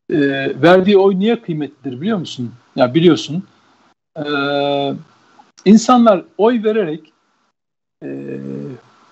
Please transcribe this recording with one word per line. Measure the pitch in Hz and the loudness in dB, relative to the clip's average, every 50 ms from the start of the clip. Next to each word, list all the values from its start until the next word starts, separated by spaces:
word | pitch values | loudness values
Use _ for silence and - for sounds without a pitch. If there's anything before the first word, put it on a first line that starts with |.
| _ - | _ -4
e, | - 156 143 139 139 135 135 139 - 139 131 | -2 0 0 0 -2 -2 -4 -6 -4 0 4
verdiği | 165 185 190 185 196 208 190 | 4 4 4 4 4 4 4
oy | 190 196 202 185 | 4 4 2 0
niye | 196 226 233 233 - | 0 -2 -2 -4 -4
kıymetlidir | - 165 151 147 135 - _ - 139 127 123 | -8 -8 -6 -8 -10 -10 _ -12 -12 -10 -8
biliyor | 156 214 226 185 | -6 -6 -4 -6
musun? | 147 - - - 123 113 110 - _ _ - | -6 -8 -10 -10 -10 -12 -12 -16 _ _ -4
Ya | 147 131 123 123 | -2 0 0 2
biliyorsun. | 165 170 175 151 - - - 143 180 190 - _ _ _ _ _ _ _ _ _ _ _ _ - | 4 4 4 4 2 0 -6 -8 -8 -8 -10 _ _ _ _ _ _ _ _ _ _ _ _ -14
E, | 156 151 147 147 139 139 143 143 143 143 143 143 143 139 139 117 - 156 _ _ _ _ _ _ _ _ _ _ _ - | -12 -8 -6 -6 -4 -4 -2 -2 -2 -2 -2 -2 -2 -4 -4 -6 -8 -12 _ _ _ _ _ _ _ _ _ _ _ 4
insanlar | 180 214 226 - - 254 247 233 233 202 175 - _ _ - | 6 6 6 6 4 4 4 6 4 4 2 0 _ _ 0
oy | 196 233 254 233 208 | 0 0 0 0 -2
vererek, | 220 214 226 196 156 151 175 - _ _ _ _ _ _ _ _ _ _ _ _ _ _ _ _ _ _ _ - | -2 -2 -2 -2 -4 -6 -10 -12 _ _ _ _ _ _ _ _ _ _ _ _ _ _ _ _ _ _ _ -14
e, | 139 135 135 139 139 135 135 135 135 135 139 143 143 127 123 _ _ _ _ _ _ | -14 -12 -12 -12 -12 -12 -12 -12 -12 -12 -12 -12 -14 -16 -18 _ _ _ _ _ _